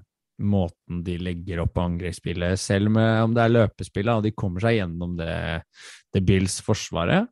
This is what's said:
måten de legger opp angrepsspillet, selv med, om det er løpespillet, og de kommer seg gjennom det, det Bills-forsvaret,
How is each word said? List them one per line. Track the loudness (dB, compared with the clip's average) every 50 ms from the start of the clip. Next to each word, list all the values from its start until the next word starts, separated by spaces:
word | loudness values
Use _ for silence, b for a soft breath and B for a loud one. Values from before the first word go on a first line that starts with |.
| -6 _ _ _ _ _ _ -4
måten | -2 0 2 2 0 0 -4 _ _ -10 -8 -6
de | -6 -6 -6 -6
legger | -6 -6 -6 -8 -8 -6 -4 -4 -4
opp | -2 -2 -2
angrepsspillet, | -2 -2 -2 -4 -6 -6 -8 -8 -8 -6 -4 -2 -2 0 0 -2
selv | 0 0 2 2 2 2 4
med, | 4 4 4 4 2 2
om | 2 2
det | 2
er | 4 4
løpespillet, | 6 6 4 4 0 -4 -12 -8 -4 -2 0 0 0
og | 0
de | 0 -2 -2 -4
kommer | -4 -4 -2 -2
seg | 0 0 2 0
gjennom | 0 -2 -4 -6 -6 -6 -6 -6
det, | -4 -4 -4 -4 -4 -4 -6 -6 -8 B B B B B B B B _ -2
det | 0 4
Bills-forsvaret, | 4 4 4 4 2 -2 -2 -2 -2 -2 -2 -4 -6 -4 -2 2 2 4 2 2 0